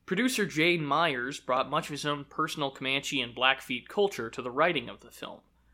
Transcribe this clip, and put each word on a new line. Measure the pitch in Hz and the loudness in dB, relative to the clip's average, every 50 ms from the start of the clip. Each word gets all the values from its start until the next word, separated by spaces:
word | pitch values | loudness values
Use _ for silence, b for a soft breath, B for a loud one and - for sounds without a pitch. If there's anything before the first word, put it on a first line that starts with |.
| _ | _
Producer | - 185 185 247 254 254 - 202 | -4 0 0 2 2 2 0 0
Jane | 151 139 151 160 175 175 170 151 | 0 2 2 4 4 4 2 2
Myers | 143 143 156 175 160 139 123 120 131 143 - | 2 4 4 4 2 2 -2 -4 -6 -6 -6
brought | - - 127 135 127 131 | -2 0 2 2 2 2
much | 143 160 165 | 0 -2 -2
of | - | -2
his | 151 135 147 | -6 -4 -2
own | 147 147 143 139 - | -2 -2 -2 -4 -6
personal | - - 156 160 - 160 143 135 | -2 -2 -2 0 0 -2 -2 -2
Comanche | - - 135 131 135 139 139 - 143 135 | -2 -4 -2 0 0 0 0 -2 -2 -2
and | 120 120 113 | -2 -4 -2
Blackfeet | 120 127 131 135 - - - 127 120 - - | 2 2 4 2 2 0 -6 -6 -6 -6 -4
culture | - 208 202 196 - - 117 113 | 0 2 2 2 2 -2 -6 -6
to | - - | -6 -6
the | 120 123 | -8 -4
writing | 120 139 156 180 165 139 117 | 0 2 2 2 2 0 -4
of | 113 101 - | -6 -10 -14
the | - 117 | -18 -20
film, | - - - - - - - _ _ _ _ _ | -16 -14 -12 -12 -12 -14 -20 _ _ _ _ _